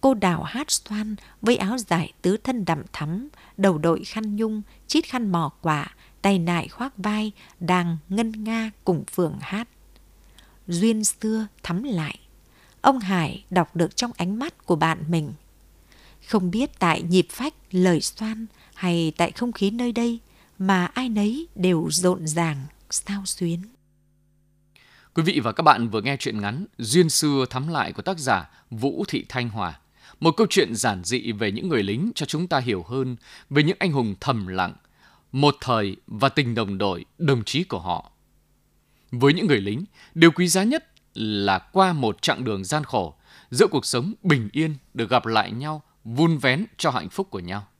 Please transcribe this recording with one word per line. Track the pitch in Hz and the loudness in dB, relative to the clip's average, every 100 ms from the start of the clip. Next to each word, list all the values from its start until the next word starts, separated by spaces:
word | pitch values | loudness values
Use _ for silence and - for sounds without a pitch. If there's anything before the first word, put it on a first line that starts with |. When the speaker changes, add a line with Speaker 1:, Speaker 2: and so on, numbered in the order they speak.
Speaker 1:
Cô | 269 | 4
Đào | 240 190 165 | 4 2 0
hát | 156 240 302 | -4 -6 -4
xoan | - - 208 214 208 - - | -4 -4 -6 -6 -8 -14 -4
với | 220 247 | 0 2
áo | 190 254 | 2 -4
dài | 214 170 - - | -2 -2 -2 -2
tứ | 180 214 | 0 0
thân | - 254 180 | -2 -4 0
đậm | 160 - | -2 -2
thắm, | - 151 180 285 - - - | -8 -6 -6 -8 -16 -20 2
đầu | 196 156 | 2 4
đội | 165 165 | 2 0
khăn | - - 220 208 | -2 -8 -6 -2
nhung, | 220 214 208 - _ | -2 -4 -10 -20 _
chít | 302 339 | 0 0
khăn | 254 220 | -2 0
mò | 175 156 - | 0 -2 -4
quạ, | 170 151 143 - - _ | -2 -2 -4 -14 -20 _
tay | 196 196 | 2 2
nải | 170 175 170 | 2 -2 -4
khoác | - 262 233 | -8 -10 -6
vai, | 202 214 214 - - _ | -4 -2 -4 -8 -20 _
đang | 175 180 175 165 151 | 0 2 2 -4 -4
ngân | 196 226 220 | -2 -2 -4
nga | 214 226 220 - | -4 -4 -4 -6
cùng | - 170 - | -2 -2 -2
phường | - 170 190 | -2 -2 -2
hát. | 143 202 240 _ _ - _ _ _ - _ _ - | -6 -8 -8 _ _ -20 _ _ _ -20 _ _ -6
Duyên | 175 220 220 | 2 2 2
xưa | 214 - 220 220 214 _ | -2 -2 -2 -2 -4 _
thắm | - 175 | -4 -4
lại, | 277 190 151 - _ - _ _ _ _ | -2 -4 -4 -8 _ -20 _ _ _ _
ông | - 269 | 4 4
Hải | 190 190 160 - - | 0 0 0 -6 -2
đọc | 185 - 170 | 0 0 0
được | 165 - | 0 0
trong | 240 - | -6 -4
ánh | 175 214 | -4 -2
mắt | 294 - - | -6 -8 -2
của | 165 | 2
bạn | 165 160 156 | 2 0 0
mình. | 170 147 - _ _ _ _ _ - - - - | -2 -2 -10 _ _ _ _ _ -20 -20 -20 -2
Không | 220 180 | 0 0
biết | 202 294 - | -2 -4 0
tại | 175 151 | 0 0
nhịp | 170 180 175 | 2 2 2
phách, | - 277 - _ | -2 -8 -8 _
lời | 180 180 170 | 2 4 4
xoan | - - 220 220 226 _ - - | 0 -6 -6 -6 -10 _ -20 -8
hay | 185 170 165 - | -2 0 -2 0
tại | 226 | -2
không | - 240 | -2 -6
khí | 226 196 | -2 -2
nơi | 233 247 | 0 -4
đây | 226 233 233 _ _ _ _ | -2 -2 -4 _ _ _ _
mà | 190 190 175 | 0 2 0
ai | - 254 | -2 -2
nấy | 214 208 254 339 - | 0 0 -2 -8 -2
đều | 180 170 165 | 2 2 2
rộn | 151 180 185 156 | 2 2 0 -2
ràng, | 156 165 143 139 - _ | -2 -2 -2 -10 -16 _
xao | - - 202 190 | -8 -4 -6 -6
xuyến. | - 175 170 202 254 _ _ _ _ _ _ _ _ _ _ _ _ _ | -4 -2 -4 -8 _ _ _ _ _ _ _ _ _ _ _ _ _ _
Speaker 2:
Quý | - | 0
vị | 165 147 | 2 2
và | 113 | 0
các | 107 | 2
bạn | 135 120 117 | 4 4 2
vừa | 107 | -2
nghe | 110 139 | -2 -2
truyện | 143 110 | -4 -4
ngắn | 101 123 202 - | -4 -6 -10 -8
Duyên | 113 156 165 | 0 4 4
xưa | - 151 139 127 | 4 0 0 0
thắm | 131 147 | -4 -4
lại | 160 98 | -4 -4
của | - | -4
tác | 107 180 | -6 -4
giả | 131 101 - _ _ | 0 0 -2 _ _
Vũ | 113 131 - 208 | -4 -4 -2 -4
Thị | - - | -4 -4
Thanh | 127 120 | -6 -6
Hòa. | 107 90 78 _ _ - - | -4 -6 -8 _ _ -20 0
Một | 151 - | 0 4
câu | 226 | 4
chuyện | - 123 110 | 4 2 0
giản | 127 95 | -2 -2
dị | 90 127 - | -2 -4 -2
về | 104 107 | -2 -2
những | 98 185 | -2 -2
người | 139 | 0
lính | 98 110 208 - | 0 -2 -2 -4
cho | 151 | -6
chúng | 151 175 | -4 -2
ta | 147 | -2
hiểu | 123 98 | -2 -4
hơn | 87 127 131 120 - - - | -4 -4 -4 -6 -14 -20 0
về | 139 | 4
những | 151 - | 4 2
anh | 190 | 0
hùng | 139 113 98 | 0 0 -2
thầm | - 120 92 | -2 -2 -2
lặng, | 92 90 82 _ _ _ _ _ | -2 -2 -4 _ _ _ _ _
một | 131 147 139 | 4 4 4
thời | - 117 101 95 - | 0 0 0 -6 -14
và | 107 135 | 0 0
tình | - 127 117 | 2 0 0
đồng | 104 95 | -2 0
đội, | 101 87 - _ | 0 -2 -8 _
đồng | 160 131 | 0 0
chí | 107 135 | 0 -2
của | 180 104 | -2 -6
họ. | 87 85 - _ _ _ _ _ _ _ _ _ _ | -4 -4 -6 _ _ _ _ _ _ _ _ _ _
Với | 123 139 | 2 4
những | 170 190 | 4 4
người | 127 | 2
lính, | 98 110 202 _ - 165 | 0 -6 -8 _ -14 4
điều | 165 | 4
quý | 156 180 | 6 0
giá | 175 | 2
nhất | 208 311 - _ _ | 2 0 -4 _ _
là | - 110 104 101 95 | -8 -4 0 2 0
qua | - 190 190 | 0 2 4
một | 160 120 98 | 4 0 0
chặng | - - | -2 -2
đường | 123 101 | -2 -4
gian | 92 151 | -4 -4
khổ, | 151 117 85 - _ - _ | -2 -2 -2 -8 _ -20 _
giữa | 123 135 | 2 4
cuộc | 143 - | 4 0
sống | 123 151 226 | -2 -4 -4
bình | 190 143 107 | 2 2 2
yên | 139 160 147 _ | -2 -2 -4 _
được | 123 113 | -6 2
gặp | 107 113 | 2 2
lại | 110 95 | 0 0
nhau, | 110 147 156 - _ | -4 -8 -8 -12 _
vun | 113 120 165 160 | -8 2 4 4
vén | 127 135 226 - | 2 0 -2 -2
cho | 165 | -2
hạnh | 127 87 | -2 -6
phúc | - 196 | -8 -8
của | 98 | -8
nhau. | 87 98 101 _ | -8 -10 -10 _